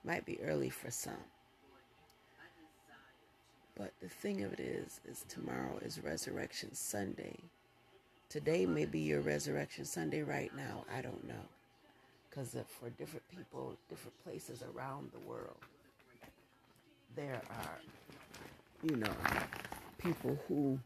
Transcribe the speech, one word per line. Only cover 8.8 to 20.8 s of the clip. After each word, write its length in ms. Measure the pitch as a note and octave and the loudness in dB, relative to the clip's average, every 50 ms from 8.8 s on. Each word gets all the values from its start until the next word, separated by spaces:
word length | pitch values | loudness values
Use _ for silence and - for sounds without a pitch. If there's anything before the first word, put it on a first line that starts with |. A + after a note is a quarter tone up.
| D3+ | 6
be 140 | D3+ D3+ D#3+ | 6 4 4
your 200 | D#3 D3+ D3+ C#3+ | 6 6 6 6
Resurrection 640 | C#3+ D#3 D3 D3 C#3+ D3 D3 D3 C#3+ D3 - - C#3 | 6 6 4 4 4 4 2 2 2 0 -2 -6 -4
Sunday 380 | C#3 - E3+ E3 D3+ D3 D3+ | -2 0 0 2 2 2 2
right 340 | D3+ C#3+ C#3+ C#3+ - - - | 2 2 2 2 0 0 -4
now. 300 | C3+ C#3 - - - - - | -4 -6 -4 -4 -6 -6 -4
I 120 | - C3 | -4 -2
don't 200 | B2 B2 - - - | -2 -2 -4 -6 -6
know. 260 | B2 A#2+ G#2 - - - - - - - - - - - - - - - - - - | -6 -6 -8 -8 -10 -14 -20 -20 -20 -20 -20 -20 -20 -20 -20 -20 -20 -20 -20 -20 -10
'Cause 260 | - C#3+ C3 A2+ - B2 A2 | -6 -6 -6 -4 -4 -4 -6
for 220 | - - - B2+ A#2 | -6 -10 -8 -8 -8
different 400 | B2 - D3+ D3+ D#3+ - - - | -6 -6 -8 -6 -6 -10 -10 -12
people, 480 | - F#3 - - - C#3 C3+ C3 - - - - | -14 -14 -14 -10 -6 -6 -4 -6 -6 -10 -12 -12
different 280 | E3 D3+ - - - - - | -12 -10 -10 -14 -14 -12 -10
places 380 | E3+ D#3+ D3+ - - B2 A#2+ | -8 -8 -8 -8 -8 -8 -8
around 500 | B2+ B2 A2+ B2 C3 C3+ C3+ C#3+ C#3 A#2+ | -8 -8 -6 -6 -4 -4 -4 -6 -6 -8
the 80 | - A#2 | -10 -10
world, 420 | G2 - - - - - - - - - - - - - _ - - - - - - - - - - _ - - - - - - _ - - - - - - | -8 -6 -6 -6 -6 -8 -10 -14 -18 -20 -20 -20 -20 -20 _ -20 -20 -20 -20 -18 -18 -18 -18 -20 -20 _ -20 -20 -20 -20 -20 -20 _ -20 -20 -20 -20 -10 -6
there 280 | D#3 C#3+ C#3 C3 A2+ - - | -4 -2 -2 -2 -4 -4 -4
are, 320 | A2 A#2 F2+ D2+ E2 - - - - - - - - - - - - - - - - - - - - - | -4 -4 -4 -4 -4 -8 -10 -14 -18 -16 -16 -16 -16 -16 -16 -14 -14 -12 -12 -14 -14 -16 -20 -20 -12 0
you 140 | - D#3+ D3 | 2 4 4
know, 180 | A#2+ G#2+ G#2 - - - - - - - - - - - - - - - - - - | 6 4 4 2 2 2 4 4 4 2 0 -4 -8 -6 -8 -8 -10 -10 -12 -10 0
people 380 | - F3 D#3+ - - B2 C#3 D3 - - | 2 2 2 4 4 2 2 2 2 2
who 320 | F3 C#3+ C#3+ C#3 C3 C3+ | 4 6 6 6 6 4